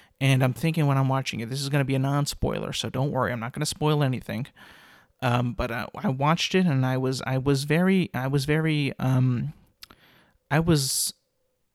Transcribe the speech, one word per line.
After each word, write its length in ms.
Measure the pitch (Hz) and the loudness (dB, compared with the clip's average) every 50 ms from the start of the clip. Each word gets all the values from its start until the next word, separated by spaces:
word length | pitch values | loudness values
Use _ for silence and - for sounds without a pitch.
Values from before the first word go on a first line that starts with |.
| - _ _ - | -20 _ _ 0
And 240 | 139 135 135 127 131 | 2 2 4 4 4
I'm 80 | 127 127 | 2 0
thinking 340 | - - 165 160 165 147 | 0 -2 -2 0 2 2
when 120 | 143 135 135 | 2 2 2
I'm 100 | 135 131 | 2 2
watching 320 | 131 135 131 - - - | 0 0 -2 -4 -6 -6
it, 80 | 117 113 | -6 -6
this 140 | 131 139 139 | -6 -6 -4
is 80 | 139 | -2
gonna 120 | 143 143 135 | 0 0 0
be 120 | 127 135 | 2 0
a 40 | 131 | 0
non-spoiler, 760 | 135 139 143 143 143 - - - - - - - - - - | 0 0 0 0 0 -2 -4 -4 -4 -4 -2 -4 -4 -6 -6
so 160 | - - 117 | -6 -6 -4
don't 200 | - 127 135 147 | -4 -2 -2 -2
worry, 220 | - 131 120 92 123 | 0 -2 -2 -2 -2
I'm 80 | 117 | -4
not 140 | 110 120 - | -6 -8 -6
gonna 100 | 147 151 | -6 -4
spoil 380 | - - - 151 151 151 147 147 | -4 -4 -2 0 0 2 2 0
anything. 460 | 131 127 117 - - 104 110 143 - - - - - - - - - - - _ _ _ - | 0 -2 -4 -6 -8 -6 -6 -6 -8 -12 -20 -20 -20 -20 -20 -20 -20 -20 -20 _ _ _ -4
Um, 340 | 131 123 120 123 123 123 107 | -2 0 2 2 0 0 -2
but, 180 | - 123 123 117 | -4 -4 -4 -4
uh, 160 | 123 - - - | -6 -8 -8 -8
I 140 | - - 208 | -4 -4 -2
watched 440 | 131 131 139 147 165 - - - - | -2 0 2 2 2 2 0 0 2
it 100 | 185 185 | 2 2
and 220 | 170 139 131 127 | 4 2 2 2
I 100 | 127 131 | 2 0
was, 240 | 127 131 131 131 127 - | 0 0 -2 -2 -2 -4
I 160 | 131 131 131 | -4 -2 -2
was 260 | 127 143 139 135 143 | 2 2 2 2 2
very, 440 | 147 151 165 180 190 196 185 170 - - | 0 2 2 4 4 4 2 2 0 -4
I 140 | 123 127 135 | -6 -4 -2
was 160 | 139 143 131 | -2 -2 0
very, 480 | 143 151 156 160 160 151 147 143 135 - - | 0 0 0 2 0 0 0 0 -2 -2 -2
um, 520 | - 131 131 131 127 127 123 120 135 147 - - _ _ _ _ - - - _ _ - _ _ _ _ _ _ _ - | 0 2 2 4 4 2 2 0 -2 -6 -8 -12 _ _ _ _ -20 -20 -20 _ _ -20 _ _ _ _ _ _ _ 0
I 120 | 143 156 | 0 2
was, 520 | 165 170 165 147 135 131 - - - - - _ _ _ _ _ _ _ _ _ _ _ | 4 4 4 4 2 0 -2 -2 -4 -4 -6 _ _ _ _ _ _ _ _ _ _ _